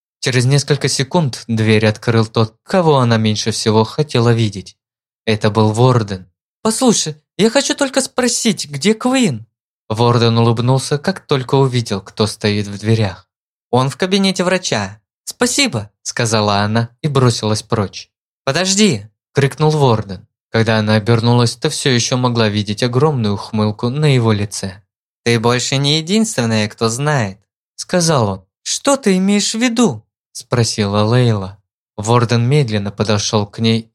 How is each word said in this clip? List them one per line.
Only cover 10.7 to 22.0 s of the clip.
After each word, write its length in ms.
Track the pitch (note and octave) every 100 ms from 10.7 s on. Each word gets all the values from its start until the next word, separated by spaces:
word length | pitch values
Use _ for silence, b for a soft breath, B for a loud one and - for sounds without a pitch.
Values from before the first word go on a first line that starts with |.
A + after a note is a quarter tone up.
| C3 - D3
как 220 | G3 F#3+
только 340 | - C#3 B2
увидел, 460 | C#3 C3+ B2 A#2 G2
кто 260 | - - G#2+
стоит 400 | - G#2+ G#2 G2+
в 100 | G2+
дверях. 480 | G#2+ A2+ G2+ F2 _ _ _ _ _
«Он 200 | A#2+ C3+
в 60 | -
кабинете 460 | F#3 G3 G3 F3+
врача». 580 | F3+ F#3 - A2+ G2 G2+ _ _
«Спасибо», 720 | - - B3 - C4+ B2 G#2 _ -
сказала 480 | - A#2 A2 G#2 G2+
она 320 | G#2 A2+ A#2 _
и 80 | D#3+
бросилась 540 | C#3 B2 A#2 G#2+ G#2+
прочь. 480 | - G#2+ F#2+ - - _ _ _
«Подожди!» 640 | - C#3+ F#3+ G3 G#3+ A2 G2+ _ _
крикнул 380 | - C#3 - D#3
Ворден. 560 | D3+ C3+ A2 G2 F#2 - _ _
Когда 280 | A2+ A2 A2
она 180 | G#2+ A2
обернулась, 580 | G#2 A#2 A#2+ A#2+ A#2+ -
то 140 | D#3
всё 200 | - C3+
ещё 260 | B2